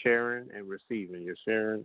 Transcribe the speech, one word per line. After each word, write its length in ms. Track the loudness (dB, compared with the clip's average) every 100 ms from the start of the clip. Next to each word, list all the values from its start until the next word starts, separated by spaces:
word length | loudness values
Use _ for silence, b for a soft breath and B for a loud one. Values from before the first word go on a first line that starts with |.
sharing 440 | 4 4 4 -2 -6
and 140 | -12 -10
receiving. 540 | -10 -4 -4 -4 -8
You're 120 | -8 -6
sharing 400 | 0 2 2 -2